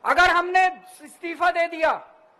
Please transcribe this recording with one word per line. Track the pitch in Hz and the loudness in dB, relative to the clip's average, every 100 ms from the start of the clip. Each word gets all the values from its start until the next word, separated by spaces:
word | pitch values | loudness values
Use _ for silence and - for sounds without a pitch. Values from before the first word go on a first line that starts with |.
| - | 0
अगर | 285 359 | 2 4
हमने | 339 359 370 370 370 - - | 2 0 0 0 -2 -20 -20
इस्तीफा | 302 - 339 311 349 | -20 -16 -14 -2 -2
दे | 339 339 | 0 -4
दिया | 330 311 220 - _ _ | -2 -2 -2 -10 _ _